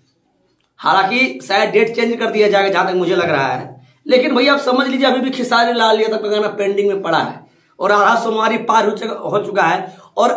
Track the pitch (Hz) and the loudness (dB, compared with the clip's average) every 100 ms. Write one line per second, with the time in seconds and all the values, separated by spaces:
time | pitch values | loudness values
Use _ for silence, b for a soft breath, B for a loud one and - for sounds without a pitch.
0 | _ _ _ _ _ _ _ - 147 190 | _ _ _ _ _ _ _ -6 0 2
1 | 190 240 - - - 202 214 202 226 233 | 2 0 -2 -4 -2 0 2 2 2 0
2 | 233 233 226 214 202 196 196 180 185 180 | -2 -2 -2 2 2 2 2 0 0 0
3 | 175 180 165 143 131 127 - - b b | 0 0 0 0 -2 -4 -8 -18 b b
4 | - 247 302 240 285 277 254 254 254 262 | 0 2 2 2 2 2 0 0 0 0
5 | 262 247 262 254 233 233 233 233 220 214 | 0 0 -2 -4 0 0 2 2 2 2
6 | 214 214 208 208 208 - 202 202 202 190 | 0 -2 -2 -2 -2 -2 -2 0 0 -2
7 | 170 156 127 - b b b b 196 208 | -2 -2 -2 -8 b b b b 0 4
8 | 196 233 233 220 226 233 - 220 214 214 | 4 2 0 -2 0 -2 0 2 2 -2
9 | 220 - 170 196 180 196 165 185 - B | -6 -8 -4 -4 -2 0 0 0 -6 B
10 | B - 240 | B 0 0